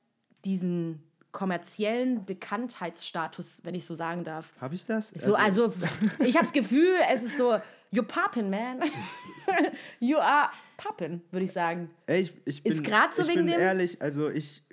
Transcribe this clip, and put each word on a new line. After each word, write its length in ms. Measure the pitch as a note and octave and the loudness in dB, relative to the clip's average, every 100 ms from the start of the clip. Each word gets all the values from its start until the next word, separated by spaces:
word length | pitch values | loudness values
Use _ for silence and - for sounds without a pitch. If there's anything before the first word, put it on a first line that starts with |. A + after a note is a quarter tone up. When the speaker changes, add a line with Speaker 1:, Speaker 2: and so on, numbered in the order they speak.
| _ _ _ _ | _ _ _ _
Speaker 1:
diesen 580 | G3 F#3+ F3+ F3 E3 D#3+ - _ _ | -4 -2 0 -2 -4 -6 -14 _ _
kommerziellen 960 | - F#3+ F3 - - G#3 A#3 B3+ B3 F#3+ | -6 -4 -4 -6 -4 -2 0 0 -2 -4
Bekanntheitsstatus, 1400 | F#3+ - G#3 B3 - F3 E3+ - F3 D#3+ - E3 - | -10 -6 -6 -6 -8 -10 -8 -8 -6 -6 -8 -14 -14
wenn 100 | - | -10
ich 120 | F3 D3 | -8 -8
so 80 | |
sagen 280 | E3 E3 F3 | -6 -6 -6
darf. 300 | D#3+ D#3 E3 - | -6 -10 -12 -12
Speaker 2:
Hab 140 | B2+ | -10
ich 100 | F3+ | -8
das? 240 | - A3 G#3+ | -4 -4 -4
Speaker 1:
So, 260 | - C3 | -2 2
Speaker 2:
Also 300 | G3+ F#3+ F#3+ | 4 4 4
Speaker 1:
also, 220 | A#3 F3+ E3 - G#3 - | 2 0 -4 0 0 2
ich 160 | B3+ D4 | 4 4
hab's 160 | C#4+ | 4
Gefühl, 400 | - G3 B3+ F4 F#4 C4+ | 2 2 4 6 6 4
es 120 | B3 | 2
ist 160 | A#3 C#4 | 0 0
so, 180 | B3 A3 - - _ | 4 2 0 -16 _
"You 120 | G3+ | -2
poppin', 480 | A3+ - F#4+ A#3+ G3+ | 0 -2 -2 -2 -2
man." 300 | G3 B3 B3+ | -2 -4 -2
<laughs> 1200 | E4 D4 F#3 - - - - F4+ - - - - | -2 -4 -10 -12 -16 -6 0 2 2 -2 -14 -2
You 200 | A#3+ D4+ | 2 4
are 320 | F3+ C#4+ - - - - | 4 4 4 -2 -18 -12
poppin', 460 | G4+ G#4+ D#3+ E3+ E3+ | -10 -6 -6 -8 -6
würd 120 | F#3 | -4
ich 100 | F#3 | -2
sagen. 360 | F#3 E3+ E3+ E3+ - | 0 0 -2 -6 -8
Speaker 2:
Ey, 160 | - E3+ | -2 0
ich, 120 | F3+ - | 0 -4
ich 220 | - C#3+ - | -10 -4 -2
Speaker 1:
Ist 160 | D#3 | 0
Speaker 2:
bin, 80 | D3 | 2
Speaker 1:
grad 220 | G#3+ D#4+ | 2 2
so 80 | - | 2
Speaker 2:
ich 60 | E4 | 2
Speaker 1:
wegen 180 | E4+ - | 2 2
Speaker 2:
bin 80 | |
Speaker 1:
dem 60 | E4+ | 4
Speaker 2:
ehrlich, 400 | - F#3+ F3 - | 2 2 0 -2
also 260 | C#3+ C#3+ D3+ | -4 -2 -2
ich 340 | B2+ D3+ - _ | -2 -6 -12 _